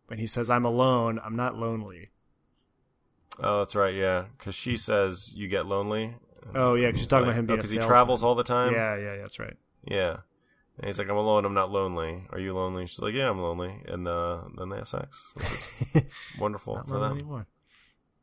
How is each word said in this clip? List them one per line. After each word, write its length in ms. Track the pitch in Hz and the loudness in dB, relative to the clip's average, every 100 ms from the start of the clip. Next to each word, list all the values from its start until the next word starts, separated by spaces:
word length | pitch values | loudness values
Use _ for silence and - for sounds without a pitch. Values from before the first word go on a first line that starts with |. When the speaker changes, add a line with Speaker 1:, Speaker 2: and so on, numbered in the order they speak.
| - | -12
Speaker 1:
when 120 | 117 | -6
he 80 | 110 | -4
says, 220 | 123 117 | -2 2
"I'm 160 | 120 120 | 2 4
alone, 520 | 120 131 123 117 110 | 4 6 6 2 -2
I'm 140 | 110 113 | -4 -4
not 180 | 123 110 | -4 -2
lonely." 560 | 113 110 101 87 98 _ _ _ _ _ _ _ _ _ _ _ - - | -4 -4 -8 -14 -20 _ _ _ _ _ _ _ _ _ _ _ -20 -4
Speaker 2:
Oh, 200 | 98 101 | 0 2
that's 140 | 98 | 2
right, 220 | 104 98 95 | 2 2 2
yeah. 300 | 95 92 101 - | 2 2 -2 -10
'Cause 160 | 98 | -10
she 220 | 92 123 117 | -6 -4 -4
says, 560 | - 104 95 92 - | 0 2 2 0 -10
"You 140 | - 98 | -10 -2
get 180 | 98 87 | -2 0
lonely." 500 | 98 104 107 113 120 _ - 120 | -2 0 -2 -4 -10 _ -20 -8
Speaker 1:
Oh, 220 | 131 127 120 | 0 2 4
yeah, 140 | 120 | 2
'cause 60 | 113 | 2
she's 60 | |
Speaker 2:
It's 60 | 113 | 2
Speaker 1:
talking 180 | 135 123 | 4 4
Speaker 2:
like, 80 | 117 | 2
Speaker 1:
about 40 | |
him 60 | 113 | 2
Speaker 2:
"Oh, 20 | |
Speaker 1:
being 120 | 110 | 0
a 40 | |
Speaker 2:
'cause 80 | 104 | 0
he 60 | 110 | 0
Speaker 1:
salesman. 120 | 113 123 | 6 8
Speaker 2:
travels 260 | 123 120 | 8 6
all 120 | 120 120 | 4 2
the 80 | |
time?" 300 | 123 123 123 | 2 2 2
Speaker 1:
Yeah, 240 | 117 110 101 | 2 0 -2
yeah, 180 | 104 101 | -6 -8
that's 220 | 101 - | -12 -12
right. 160 | 104 - _ _ - | -12 -14 _ _ -4
Speaker 2:
Yeah. 320 | 98 87 80 - _ _ _ _ - | 0 0 -2 -12 _ _ _ _ -10
And 100 | 101 | -6
he's 120 | 95 | -4
like, 80 | 98 | 0
"I'm 60 | 104 | 2
alone, 300 | 110 104 101 | 4 4 4
I'm 80 | |
not 180 | 98 95 | 2 2
lonely. 560 | 98 95 85 80 87 95 | 2 0 -2 -4 -6 -8
Are 80 | 92 | -6
you 140 | 95 | -4
lonely?" 320 | 92 92 92 90 | -2 -2 -2 -6
She's 140 | - | -6
like, 140 | 107 | -4
"Yeah, 160 | 123 131 | 0 0
I'm 100 | 95 | 0
lonely." 400 | 85 87 90 104 - | -2 -2 -6 -8 -8
And, 180 | 92 87 | -6 -2
uh, 340 | 85 85 85 - - | -2 -2 -4 -8 -10
then 100 | 92 | -8
they 80 | 104 | -8
have 140 | - | -8
sex, 340 | - - - - - | -8 -8 -14 -18 -10
which 120 | - - - - - 151 | -8 -8 -10 -8 2 2
is 80 | - - | 2 -8
Speaker 1:
<laughs> 140 | - - | -14 -4
Speaker 2:
wonderful 380 | 104 104 - 110 | -4 -4 -6 -8
Speaker 1:
Not 120 | 131 | -4
Speaker 2:
for 120 | 104 | -2
Speaker 1:
lonely 80 | 107 | -2
Speaker 2:
them. 100 | 143 | -4
Speaker 1:
anymore. 280 | 147 127 101 _ _ _ _ _ _ _ | -8 -10 -12 _ _ _ _ _ _ _